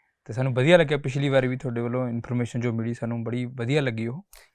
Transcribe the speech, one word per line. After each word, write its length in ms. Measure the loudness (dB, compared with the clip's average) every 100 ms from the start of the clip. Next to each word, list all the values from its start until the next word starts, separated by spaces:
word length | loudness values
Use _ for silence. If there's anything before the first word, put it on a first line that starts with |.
| _ _
ਤੇ 80 | -10
ਸਾਨੂੰ 220 | -2 0
ਵਧੀਆ 240 | 2 6 8
ਲੱਗਿਆ, 200 | 6 0
ਪਿਛਲੀ 300 | -2 -2 2
ਵਾਰੀ 200 | 4 2
ਵੀ 80 | 0
ਤੁਹਾਡੇ 240 | -4 -4
ਵੱਲੋਂ 280 | -2 -2 -2
ਇਨਫਰਮੇਸ਼ਨ 520 | -4 -4 -2 -2 -2
ਜੋ 120 | -2
ਮਿਲੀ 220 | -2 -4
ਸਾਨੂੰ 300 | -4 -6 -6
ਬੜੀ 200 | -4 -4
ਵਧੀਆ 360 | -6 -6 -2 0
ਲੱਗੀ 260 | 0 -2 -6
ਉਹ। 160 | -8 -14 -20 -20